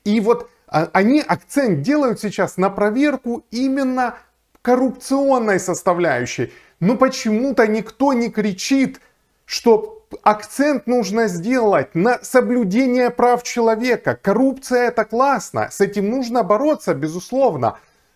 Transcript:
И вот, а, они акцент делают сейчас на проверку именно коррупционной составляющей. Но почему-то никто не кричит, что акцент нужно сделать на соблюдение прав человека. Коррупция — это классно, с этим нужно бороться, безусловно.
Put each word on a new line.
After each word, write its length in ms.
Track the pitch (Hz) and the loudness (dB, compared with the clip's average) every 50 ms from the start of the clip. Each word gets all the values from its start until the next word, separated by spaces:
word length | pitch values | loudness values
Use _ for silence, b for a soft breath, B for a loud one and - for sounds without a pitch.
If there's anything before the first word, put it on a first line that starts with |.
| _ | _
И 160 | 202 208 233 | -2 0 0
вот, 300 | 196 220 240 233 - - _ _ _ - | 2 0 0 0 -2 -8 _ _ _ -4
а, 220 | - 156 160 - - | -2 -2 -2 0 2
они 280 | 190 196 220 277 302 | 2 4 4 2 2
акцент 600 | 285 - 175 190 - - - 285 277 233 180 143 | 2 0 -4 -4 -4 -4 -2 0 0 2 0 0
делают 380 | 139 214 294 302 285 247 202 - | 0 0 0 2 2 0 -2 -2
сейчас 380 | - 208 180 - 190 156 - - | -6 -6 -4 -2 -4 -4 -2 -2
на 140 | 185 196 | -2 -2
проверку 720 | 190 190 208 208 208 254 294 302 277 262 - 240 233 - - _ | 0 0 -2 0 0 0 0 0 0 -2 -4 -6 -8 -8 -10 _
именно 640 | - 233 262 269 262 277 269 262 254 254 247 233 - - - _ _ _ _ _ _ _ - | -6 -4 -2 -2 0 0 -2 -2 -2 -2 -4 -4 -6 -10 -18 _ _ _ _ _ _ _ 0
коррупционной 960 | 247 247 247 262 254 - - - - 269 269 277 277 269 247 226 214 196 180 | 2 2 2 2 0 -2 -6 -4 -2 0 0 2 2 2 2 2 2 0 0
составляющей. 920 | 185 - 170 - - 196 180 170 175 160 135 120 123 120 - - 123 B B B B B B B | 0 -2 -4 -2 0 0 0 2 2 0 0 0 -2 -4 -4 -6 -6 B B B B B B B
Но 160 | 165 190 - | 0 0 2
почему-то 720 | 196 254 262 - - - 220 214 220 254 277 240 - 233 214 | 2 2 0 0 -2 -2 -2 0 0 0 0 2 2 2 2
никто 460 | 214 220 - - - - 269 285 269 | 2 -2 -4 -6 -4 -2 0 2 2
не 180 | 240 233 233 | 2 0 -2
кричит, 680 | - 214 202 214 190 190 - - 269 269 262 262 262 b b b b b b b _ _ _ | -2 -2 -2 -2 -4 -4 -2 0 2 2 2 0 -4 b b b b b b b _ _ _
что 600 | - - - - 233 226 214 220 214 - - - _ - - - | -12 -10 0 4 4 4 4 2 -2 -12 -18 -20 _ -18 0 2
акцент 640 | 208 208 208 - - - - 277 302 294 254 - 226 | 2 2 2 -2 -8 -4 -2 0 0 0 0 -2 -2
нужно 400 | 247 247 214 185 202 226 233 214 | -2 -2 -2 -2 -2 -2 0 -2
сделать 640 | 175 175 165 220 262 254 226 208 190 156 131 - - | -2 -4 -4 -2 0 2 2 2 2 2 0 -2 -2
на 240 | 165 185 240 247 - - | 0 0 0 0 -2 -4
соблюдение 880 | - - 254 240 202 247 247 233 185 180 240 269 254 247 254 247 240 | 0 0 2 2 2 0 0 0 0 0 0 0 2 2 0 0 0
прав 320 | 240 - 240 247 247 240 240 | 0 2 2 2 2 0 -2
человека. 760 | - - 240 226 226 220 214 240 254 233 - - - 117 - | -4 -4 0 0 0 0 0 0 -2 -2 -2 -2 -4 -4 -2
Коррупция — 680 | - 196 202 220 262 269 254 262 - - 254 247 247 240 | -2 0 2 2 2 0 0 -4 -4 -2 0 0 0 0
это 180 | 240 233 214 | 0 -2 -2
классно, 640 | - 220 233 262 277 269 214 - - - 113 107 - | -2 0 0 2 2 2 0 -4 -6 -4 -4 -4 -4
с 120 | - - | -2 0
этим 280 | 202 196 202 208 196 202 | -2 0 0 -2 -2 -2
нужно 320 | 233 269 254 233 233 247 | -2 -4 -4 -2 -2 -2
бороться, 540 | 214 175 208 214 277 311 302 - - - 160 | 0 2 2 2 2 0 0 0 -2 -4 -4
безусловно. 840 | 139 143 156 160 185 - - 247 262 277 262 160 139 120 110 b b b b b b b b b | -2 -4 -4 -6 -8 -8 -6 -2 0 0 0 0 0 -2 -2 b b b b b b b b b